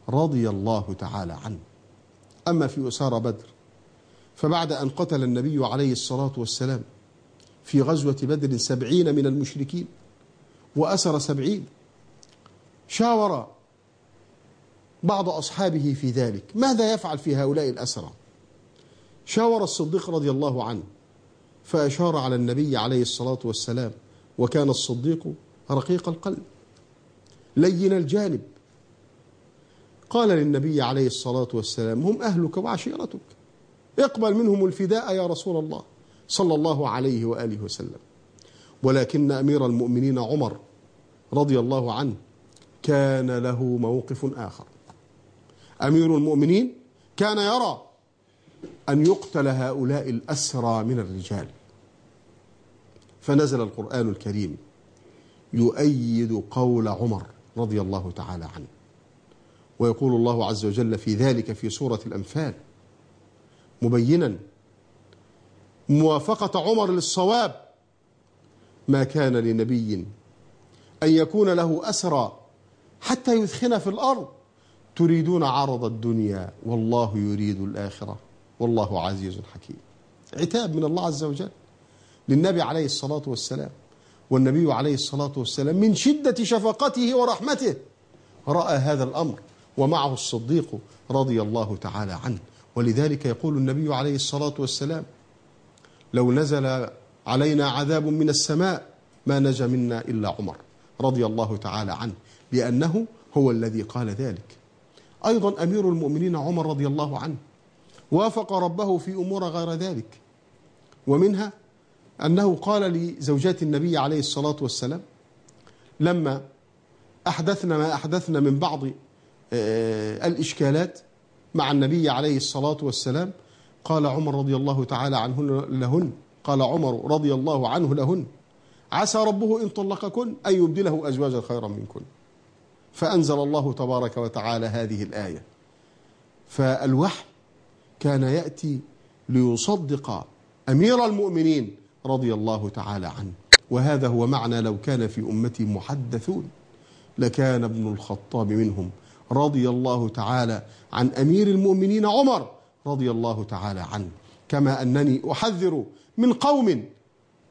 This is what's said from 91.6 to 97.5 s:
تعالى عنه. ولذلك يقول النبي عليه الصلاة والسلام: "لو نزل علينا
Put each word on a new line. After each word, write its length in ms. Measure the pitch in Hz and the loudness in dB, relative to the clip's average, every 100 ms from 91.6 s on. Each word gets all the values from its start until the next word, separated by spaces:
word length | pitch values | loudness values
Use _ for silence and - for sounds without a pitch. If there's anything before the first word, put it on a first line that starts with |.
| 104 95 | -2 -6
تعالى 360 | 95 101 101 | -6 -6 -6
عنه. 260 | 87 127 98 - - _ 123 | -6 -6 -8 -10 -20 _ -2
ولذلك 500 | 120 113 151 143 123 | 2 2 2 0 -2
يقول 300 | 113 160 143 | -2 -2 0
النبي 380 | 131 135 151 | 0 0 -2
عليه 200 | 131 143 | -2 -2
الصلاة 400 | 139 - 143 147 143 | -2 -4 -2 -4 -4
والسلام: 460 | 131 - 143 165 - - _ _ _ _ _ _ - _ - | -6 -4 -6 -6 -10 -20 _ _ _ _ _ _ -20 _ -4
"لو 180 | 123 123 | 2 4
نزل 560 | 131 151 143 135 131 117 - - _ - | 4 2 0 0 -2 -4 -10 -20 _ -2
علينا 440 | 123 147 | 2 4